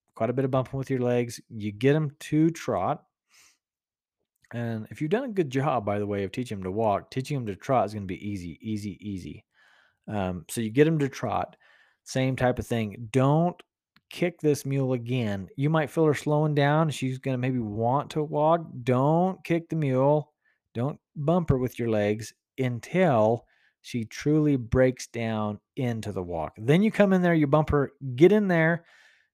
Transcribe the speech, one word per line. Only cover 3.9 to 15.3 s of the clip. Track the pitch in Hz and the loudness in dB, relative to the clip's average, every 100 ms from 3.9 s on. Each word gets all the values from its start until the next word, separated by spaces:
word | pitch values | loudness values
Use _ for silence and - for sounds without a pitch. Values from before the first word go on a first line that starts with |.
| _ _ _ _ _ _ | _ _ _ _ _ _
And | 117 117 110 110 | -8 -6 -6 -10
if | - | -8
you've | 156 | -2
done | 214 | -2
a | 277 | -2
good | 196 156 | -4 -2
job, | 131 143 127 | 0 0 0
by | 104 104 | -2 -2
the | 104 | -2
way, | 101 | -2
of | 95 | -4
teaching | - 123 101 | -6 -8 -6
'em | |
to | 92 | -6
walk, | 98 113 98 - | 0 0 0 -2
teaching | - 131 147 | -8 -6 -6
'em | 113 | -6
to | |
trot | 95 - 127 107 | -8 0 0 0
is | |
gonna | 107 95 | -4 -8
be | 92 104 | -8 -8
easy, | 101 87 76 | -8 -10 -10
easy, | 110 107 104 87 | -8 -6 -6 -10
easy. | 104 95 87 101 _ _ _ _ _ _ - | -10 -10 -10 -16 _ _ _ _ _ _ -8
Um, | 104 92 90 78 | -4 -4 -4 -8
so | - | -6
you | 110 | 0
get | 117 151 | 4 4
'em | 160 | 4
to | 139 | -2
trot, | - 120 92 - - _ _ _ _ | -4 -4 -4 -4 -10 _ _ _ _
same | - 131 131 | -8 -2 -2
type | 131 127 120 | 0 0 0
of | 113 | -4
thing. | 117 107 101 117 | -4 -4 -8 -2
Don't | 131 135 151 175 - _ _ _ _ _ | 2 4 4 2 -2 _ _ _ _ _
kick | - 180 170 | -4 -4 0
this | 151 143 135 | 0 0 -2
mule | 139 131 | -2 0
again. | 127 117 127 113 | -2 -2 -2 -2